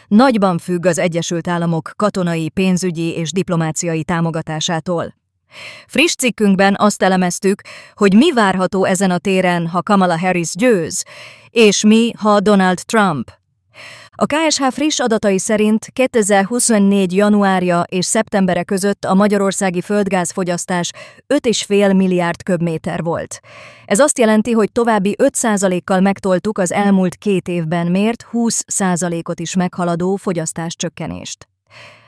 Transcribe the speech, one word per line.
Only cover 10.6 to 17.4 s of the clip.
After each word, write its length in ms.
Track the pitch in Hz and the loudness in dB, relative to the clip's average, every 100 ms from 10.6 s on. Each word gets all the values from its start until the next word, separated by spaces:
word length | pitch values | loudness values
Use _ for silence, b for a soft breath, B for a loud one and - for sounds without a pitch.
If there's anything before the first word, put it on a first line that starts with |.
| 254 196 156 - B B B B B | 2 2 0 -6 B B B B B
és 340 | 233 214 190 | 4 4 4
mi, 280 | 214 220 233 - | 4 4 2 0
ha 220 | 214 208 | 0 2
Donald 400 | 202 196 185 180 | 4 4 2 0
Trump. 460 | - 226 196 143 - - _ _ _ B B B B | -2 0 0 -2 -8 -16 _ _ _ B B B B
A 100 | - | -4
K 80 | 202 294 320 | -2 0 0
S 100 | 294 | 0
H 120 | 269 | -2
friss 280 | 247 302 - | 0 -2 -2
adatai 400 | 247 220 208 190 | 0 0 0 0
szerint 460 | - 214 214 220 - | 0 0 2 0 -2
kétezerhuszonnégy 1200 | - 262 240 196 202 190 240 - 214 196 202 185 | -2 0 0 2 2 2 0 2 4 4 4 2
januárja 680 | 180 208 208 | 2 4 4